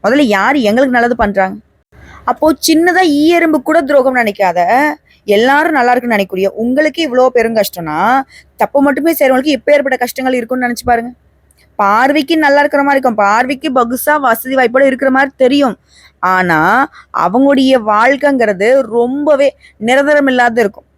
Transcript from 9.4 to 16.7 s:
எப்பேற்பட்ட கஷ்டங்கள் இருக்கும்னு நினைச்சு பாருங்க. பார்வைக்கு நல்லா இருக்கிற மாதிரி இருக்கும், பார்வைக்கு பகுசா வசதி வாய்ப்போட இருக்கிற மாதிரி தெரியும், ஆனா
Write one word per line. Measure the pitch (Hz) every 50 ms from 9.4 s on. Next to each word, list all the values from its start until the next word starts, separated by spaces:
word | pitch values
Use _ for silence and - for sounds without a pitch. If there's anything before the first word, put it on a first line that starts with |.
| 262 311 285 262
எப்பேற்பட்ட | _ - 294 285 277 277 262 247
கஷ்டங்கள் | 247 240 - - 262 262 262 247
இருக்கும்னு | 226 233 254 254 254 240
நினைச்சு | 240 - - 247
பாருங்க. | 240 233 233 247 247 _ _ _ _ _ _ _ _ _ _ _ _ -
பார்வைக்கு | 208 196 202 220 254 269 285 311 285 - 339
நல்லா | 320 311 285 277 285 285
இருக்கிற | 294 - 277 277
மாதிரி | 277 285 269
இருக்கும், | 262 254 220 214
பார்வைக்கு | 202 196 208 226 254 254 285 262 - 311
பகுசா | 254 262 247 233 247 254 - 302 294 302
வசதி | 277 247 226 226 - 254 269
வாய்ப்போட | 262 254 233 240 262 277
இருக்கிற | 269 262 254 277 269 262
மாதிரி | 269 277 269 -
தெரியும், | _ 262 247 269 285 285 247 196 _ _ _ _ - _ - _ _ -
ஆனா | 180 185 185 180 175 165 156 156 180